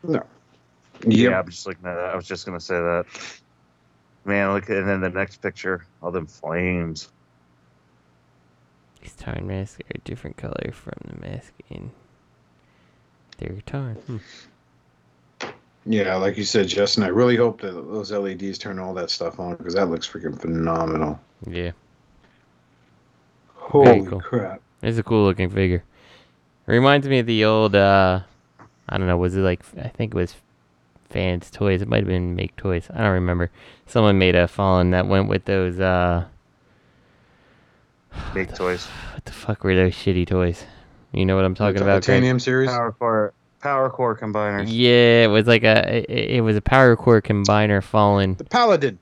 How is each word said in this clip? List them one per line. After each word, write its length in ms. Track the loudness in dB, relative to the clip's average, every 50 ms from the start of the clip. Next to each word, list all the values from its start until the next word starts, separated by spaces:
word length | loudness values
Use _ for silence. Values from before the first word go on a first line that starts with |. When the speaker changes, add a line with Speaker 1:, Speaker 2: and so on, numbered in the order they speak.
| -4
Speaker 1:
No. 180 | -2 -4 -4 -4 _ _ _ _ _ _ _ _ _ _ _ _ _ _ -4 0
Yep. 80 | 2 4 4 4 4
Speaker 2:
Yeah, 80 | 2 0
I'm 100 | -4 -6
just 180 | -10 -14 -12
looking 200 | -12 -12 _ -12
at 80 | -10 -10
that. 160 | -8 -8 -6
I 40 | -8
was 100 | -8 -8
just 200 | -10 -12 -12 -10
gonna 140 | -12 -12 -12
say 140 | -8 -6 -4
that. 280 | -2 -2 -2 -2 -2 -4 _ -12 -18 -18 -18 -18 -20 _ _ _ _ _ _ _ _ _ _ _ _ _ _ _ _ _
Man, 280 | -4 -2 0 0 0
look, 160 | -2 -2 -2 -2
and 200 | -4 -2 -2 -2
then 120 | -2 -2
the 100 | -2 -4
next 300 | -4 -4 -6 -6 -8 _
picture, 420 | -10 -10 -8 -6 -8 -6 -6 -6 -10 _ _ _
all 80 | -10 -6
them 160 | -6 -6 -8
flames. 840 | -8 _ _ -10 -6 -4 -4 -2 -2 -4 -4 -6 -8 -10 -14 -16 _ _ _ _ _ _ _ _ _ _ _ _ _ _ _ _ _ _ _ _ _ _ _ _ _ _ _ _ _ _ _ _ _ _ _ _ _ _ _
Speaker 3:
These 120 | _ -20 -20
Tarn 320 | _ -14 -12 -12 -10 -10
masks 320 | -10 -10 -10 -10 -12 -14 -20
are 120 | -16 _ -14
a 40 | -14
different 380 | _ -14 -14 -14 -14 -16 -16
color 360 | -12 -12 -10 -10 -8 -10 -10
from 220 | -12 -14 _ -18 -18 -18 -18
the 140 | -18 -18 -16
mask 320 | -14 -14 -14 -14 -16 _ _ _ -20 _
in 220 | -18 -16 -16 -16 -18 _ _ _ _ _ _ _ _ _ _ _ _ _ _ _ _ _ _ _ _ _ _ _ _ _ _ _ -16 -14
their 220 | -12 -12 -12 -14 -14
Tarn. 280 | -12 -10 -10 -10 -10 -12 -14 -12
Hmm. 100 | -12 -12 -12 -14 -16 -20 -20 -20 _ _ _ _ _ _ _ _ _ _ _ _ _ _ _ _ _ _ _ -16 -16 -16 _ _ _ _ _ _ -2
Speaker 1:
Yeah, 280 | -2 0 0 -2 -2
like 200 | -2 -2 -2 -2
you 60 | -4
said, 240 | -6 -2 0 0 0
Justin, 380 | 0 0 -2 0 0 0 -2 -2
I 40 | 0
really 280 | 2 2 2 4 4
hope 240 | 2 2 0 0 -4
that 100 | -12 -12
those 380 | -12 -12 -14 -10 -10 -10 -8 -6
L 160 | -6 -4 -4
E 80 | -6 -6
Ds 240 | -8 -8 -10 -10 -10
turn 220 | -10 -10 -10 -10
all 120 | -10 -8 -8
that 140 | -8 -6 -8
stuff 280 | -6 -6 -6 -8 -8 -8
on, 180 | -10 -10 -10
'cause 180 | -10 -10 -4 0
that 140 | 0 0 0
looks 200 | -2 -6 -8 -10
freaking 320 | -12 -10 -10 -10 -10 -8
phenomenal. 800 | -8 -6 -4 -2 -2 -2 -2 -2 -2 -4 -2 -4 -4 -4 -6 -10 _ _ _ _ -14 -10
Speaker 3:
Yeah. 220 | -8 -6 -8 -8 -10 _ _ _ _ _ _ _ _ _ _ _ _ _ _ _ _ _ _ _ _ _ _ _ _ _ _ _ _ _ _ _ _ _ _ _ _
Speaker 1:
Holy 300 | -20 -12 0 4 6 8
Speaker 3:
Very 220 | 8 8 6 4
cool. 140 | -4 -8 -10
Speaker 1:
crap. 400 | -8 -4 -4 -4 -4 -6 -10 -14 _ _ _ _
Speaker 3:
It's 160 | -6 -4 -4 -4
a 40 | -2
cool 200 | 0 2 4 4
looking 260 | 4 2 0 -2 -2
figure. 340 | 0 0 0 2 0 -2 -4 _ _ _ _ -20 -20 _ _ _ _ _ _ _ _ _ _
It 60 | 0
reminds 340 | 2 4 6 6 4 4 2
me 140 | 2 2 2
of 60 | 2
the 180 | 2 2 2 4
old, 320 | 4 4 4 2 4 4
uh, 440 | 6 6 6 6 6 6 4 2 0 -4 _ _ _ _ _ _ _ -20 _ _ _ _ -6
I 100 | -4 -2
don't 80 | 0
know, 100 | 0 0
was 200 | 2 0 0 0
it 40 | 2
like, 200 | 0 0 0 -2 -6 -18 -16 -12
I 80 | -12 -12
think 240 | -6 -6 -6 -4
it 40 | -2
was 180 | -4 -4 -4 -6 -16 _ _ _ _ _ _ _ _ _ _ _ _ _ _
Fans 400 | -6 -4 -4 -2 -4 -6 -8 -14
Toys. 300 | -10 -4 -2 0 0 0
It 60 | -2 -2
might 100 | -2 -2
have 80 | 0 0
been 260 | -2 -2 -2 -4 -4
Make 220 | -6 -6 -8 _
Toys. 320 | -8 -6 -4 -4 -4 -6 -8
I 60 | -6 -2
don't 100 | 0 0
remember. 380 | 0 0 0 -2 -2 -2 -4 -6 _ -16 -20 -20 -20 _ _
Someone 320 | -4 0 4 4 4 6 6
made 160 | 4 4 4
a 140 | 4 2 2
Fallen 420 | 0 -2 0 2 4 4 4 2
that 160 | 2 0 0
went 220 | 2 0 0 0 0
with 160 | -2 -4 -2
those, 340 | -2 -2 0 -2 -2 -2 -2
uh, 460 | -2 0 0 2 2 0 0 -2 -2 -6 -12 _ _ _ _ _ _ _ _ _ _ _ _ _ _ _ _ _ _ _ _ _ _ _ _ _ _ _ _ _ _ _ _ _ _ _ -14 -12 -12 -8 -6
Speaker 2:
Make 140 | -8 -8 -8
Speaker 3:
what 80 | -8
the 0 | -6 -4
Speaker 2:
Toys. 220 | -4 -4 -6 -8
Speaker 3:
f-, 280 | -14 -16 -16 -16 -14 -16
what 100 | -16 -16
the 80 | -16
fuck 300 | -18 -12 -8 -8 -8 -4
were 120 | -2 0 2
those 160 | 4 2 2 0
shitty 320 | -2 -2 -2 0 0 -2
toys? 380 | 0 0 0 0 0 -2 -6 -12 -20 -20 -20 -20 _ _ _ _ _
You 120 | -4 -2 0
know 120 | 2 2
what 80 | 2 2
I'm 100 | 0 0
Speaker 1:
The 40 | 0
Speaker 3:
talking 180 | 0 0 0 0
about, 200 | 2 2 2 2
Greg? 140 | 4 4 4
Speaker 1:
Titanium 240 | 4 4 2 0 0
series? 300 | 0 0 0 0 0 0
Speaker 2:
Power 220 | 0 -2 -4 -4
Core, 400 | -4 _ -2 0 0 0 -2 -2 _ _ _ _ _ _
Power 300 | -6 -4 -2 0 -2 -2
Core 260 | -2 -2 -2 -2 -2
combiners. 500 | -4 -6 -6 -4 -2 -2 -2 -2 -2 -4 -2
Speaker 3:
Yeah, 560 | 0 2 4 6 8 8 8 8 6 6 6
it 40 | 6
was 180 | 6 4 6
like 180 | 6 4 4 6
a, 320 | 4 4 4 2 0 -2 -4 -4 -2
it, 260 | -4 -4 -2 0 0
it 40 | 0
was 160 | 2 2 2
a 40 | 0
Power 340 | 2 2 4 6 8 6 6
Core 240 | 4 4 4 4 4
combiner 600 | 4 2 0 0 2 2 2 2 4 2 2 0
Fallen. 520 | -2 0 2 4 4 6 4 4 2 0 -2
Speaker 1:
The 100 | -4 -8
Paladin. 540 | -2 0 2 4 4 2 2 0 -2 -4 -6